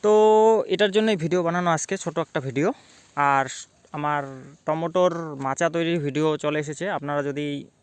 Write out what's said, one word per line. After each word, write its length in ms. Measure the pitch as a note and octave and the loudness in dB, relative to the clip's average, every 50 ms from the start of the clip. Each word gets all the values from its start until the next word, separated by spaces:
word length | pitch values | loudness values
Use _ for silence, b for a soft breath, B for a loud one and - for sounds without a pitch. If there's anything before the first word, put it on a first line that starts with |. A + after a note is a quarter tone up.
| - | 4
তো 80 | G#3 G#3+ G#3+ G#3+ G#3+ G#3+ A3 A3 A3 A3+ G#3 - - F#3 | 4 6 6 6 6 6 6 6 6 4 2 2 -2 0
এটার 160 | E3+ G#3 G3+ F#3+ | 2 2 2 2
জন্যই 200 | A3 A3 A3 G#3+ E3+ D#3 | 2 2 2 0 0 0
ভিডিও 160 | D#3+ E3+ F#3 E3+ | 0 0 0 0
বানানো 220 | E3 E3+ F3+ F3+ F3 E3 | 0 -2 0 0 0 0
আজকে, 180 | D3+ - - G3 F#3+ - | 0 -2 -6 -6 -6 -6
ছোট 120 | E3+ D#3 E3+ D#3+ | -6 -4 -4 -6
একটা 140 | _ _ D#3 C3 | _ _ -6 -6
ভিডিও। 220 | C3+ A#2 C3+ D3+ G#3 C#4+ B B B B B B B _ D3 C#3+ C#3+ | -2 -2 0 0 0 -2 B B B B B B B _ 0 2 2
আর 140 | C#3 C3+ C3+ C3 - - - _ _ _ _ _ - | 2 2 0 -2 -6 -14 -16 _ _ _ _ _ -8
আমার 260 | D3+ D3 D3 D3 D3 C#3 C3+ C3+ C3 B2+ C#3 D3 _ _ | -4 -4 -2 -2 -2 -4 -6 -12 -16 -18 -20 -20 _ _
টমেটোর 460 | - D#3 D#3+ E3 E3+ E3 F#3 F3+ F3+ E3+ E3+ E3 D#3+ D3 C3+ C#3 | -4 -2 -2 -2 -2 0 2 2 2 2 -2 -8 -8 -8 -6 -4
মাচা 200 | C3+ C#3 - E3+ E3 D#3 | -4 -2 0 0 0 0
তৈরির 240 | E3+ E3+ E3 E3+ E3+ D3 | 0 -2 0 0 -2 -2
ভিডিও 200 | D3 C3 D3 D#3 D#3 D3+ D3 - | -2 -2 0 0 0 0 0 -2
চলে 140 | D3 D3+ D3+ D3 | -2 -2 -2 -4
এসেছে, 200 | D3 D3 - E3+ G3 F#3 | -6 -8 -6 -6 -4 -4
আপনারা 240 | D3 C#3+ C#3+ D3 D3 C#3 C#3+ | -4 -4 -2 -4 -2 -2 -2
যদি 180 | C#3 D3 D3 D3 C#3+ C#3 C3 - _ _ | -4 -4 -6 -6 -6 -8 -10 -16 _ _